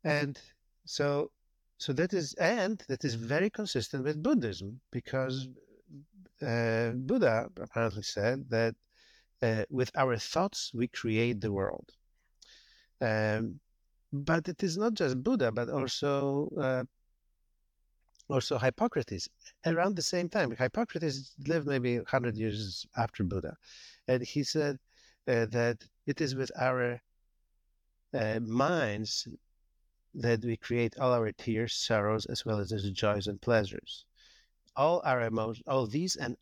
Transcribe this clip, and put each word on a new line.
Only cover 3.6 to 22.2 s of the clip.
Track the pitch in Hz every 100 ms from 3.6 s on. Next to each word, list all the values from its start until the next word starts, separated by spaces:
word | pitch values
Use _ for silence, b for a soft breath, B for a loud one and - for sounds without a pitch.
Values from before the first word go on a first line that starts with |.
| 208 131 107 139
with | 135 151
Buddhism, | 190 277 117 95 98 123 _
because, | 127 - 131 131 131 131 127 _ _ _ 143 147 202 185 _
uh, | 135 117 117 113 117
Buddha | 123 131 247 160 110 - -
apparently | - - 113 101
said | - - 104 135 135
that, | 113 113 113 _ b b b b _
uh, | 117 110 101
"With | 135 127
our | - 135 117
thoughts, | - 160 196 - -
we | 117 120
create | - 120 110 117 110
the | 107
world." | 98 95 50 - _ _ _ _ _ B B B B B _
Um, | 120 110 107 107 113 147 _ _ _ _ _
but | 143 143 165 160
it | 170
is | 190 165
not | 220
just | 214 151 127
Buddha, | 139 254 120
but | 110 117
also, | 143 135 - 147 139 139 139 151 151
uh, | 131 127 127 _ _ _ _ _ _ _ _ _ _ _ _ _ _
also | 139 - 135
Hippocrates. | 131 - 233 - 117 92 - _ B B
Around | 165 165 185 190
the |
same | - 180 175
time, | 214 143
Hippocrates | 113 123 - 233 175 156 135 135 - 139
lived | 165 143
maybe | 139 123 120
a |
hundred | - 135